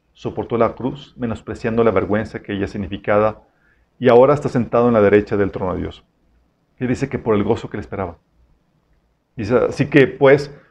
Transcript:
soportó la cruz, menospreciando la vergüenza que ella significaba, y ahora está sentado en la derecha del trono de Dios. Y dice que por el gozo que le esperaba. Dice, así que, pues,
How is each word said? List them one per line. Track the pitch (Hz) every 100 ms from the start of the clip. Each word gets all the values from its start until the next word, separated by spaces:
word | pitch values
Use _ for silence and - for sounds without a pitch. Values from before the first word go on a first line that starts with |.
| _
soportó | _ 120 - 104 117
la | 113
cruz, | - 117 147 - -
menospreciando | 120 107 - 104 120 113
la | 113
vergüenza | 95 92 104 107 117
que | -
ella | 101 98
significaba, | 107 92 95 - 104 107 107 _ _ _ _ _ _
y | 120
ahora | 120 131
está | 117 127
sentado | 131 107 120 120
en |
la | 117
derecha | 101 104 104 104
del | 98
trono | - 95
de | 87
Dios. | 85 - _ _ _ _ _ _ _ _
Y | 127
dice | 123 135
que | 123
por | - 107
el |
gozo | 104 110 -
que | 110
le |
esperaba. | 98 98 92 85 _ _ _ _ _ _ _ _ _ _ _ -
Dice, | 104 120 -
así | - 135
que, | 156 127
pues, | - 139 135 139 - _